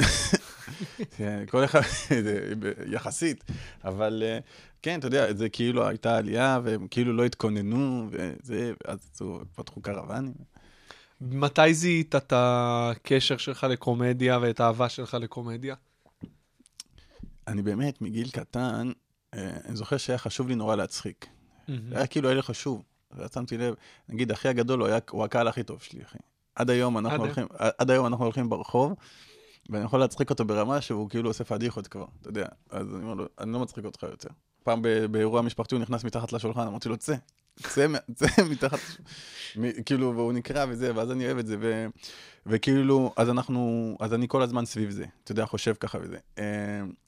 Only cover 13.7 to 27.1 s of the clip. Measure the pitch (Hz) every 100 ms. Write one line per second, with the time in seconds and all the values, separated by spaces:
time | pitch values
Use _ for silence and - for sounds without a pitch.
13.7 | 123 - 120 123 123 127 123 120 113 117
14.7 | 113 123 - 120 123 113 - 117 117 135
15.7 | 135 _ _ _ _ - _ _ _ _
16.7 | - - - - - - - - 101 101
17.7 | 104 143 - 104 110 120 131 - 123 127
18.7 | 113 123 - _ _ _ - 95 80 -
19.7 | 110 107 139 - 123 113 - 127 120 110
20.7 | 107 90 - 107 - - _ _ _ -
21.7 | 127 113 127 131 151 131 135 131 113 139
22.7 | 113 - _ _ 92 - - 123 117 120
23.7 | 107 - - - 113 123 107 135 120 117
24.7 | 127 104 113 - - 104 120 117 120 110
25.7 | 98 - - - - - _ _ - 120
26.7 | 123 123 113 110